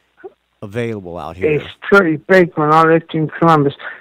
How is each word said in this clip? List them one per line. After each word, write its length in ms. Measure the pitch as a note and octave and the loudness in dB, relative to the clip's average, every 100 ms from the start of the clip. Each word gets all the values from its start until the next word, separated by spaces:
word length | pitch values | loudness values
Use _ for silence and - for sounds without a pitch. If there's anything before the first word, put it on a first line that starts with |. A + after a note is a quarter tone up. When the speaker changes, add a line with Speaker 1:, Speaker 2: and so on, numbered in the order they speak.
| _ _ F#4+ _ _ _ | _ _ -20 _ _ _
Speaker 1:
available 560 | G#2 G#2+ A#2 A2 F2+ E2+ | -12 -8 -8 -8 -12 -12
out 200 | D2+ E2+ | -12 -4
here. 220 | D3 D3 | -2 -2
Speaker 2:
It's 120 | - - | -6 -12
pretty 360 | - G3+ F3 D3+ | 0 2 2 -2
big 380 | - F#3 F3 E3 | 2 2 2 0
when 160 | D3+ | 2
I 100 | D#3 | 4
lived 300 | D#3+ E3 E3 | 4 2 0
in 140 | D#3+ D3+ | -4 -4
Columbus. 440 | - E3 D#3 C#3 - - - | 0 2 4 2 -4 -14 -18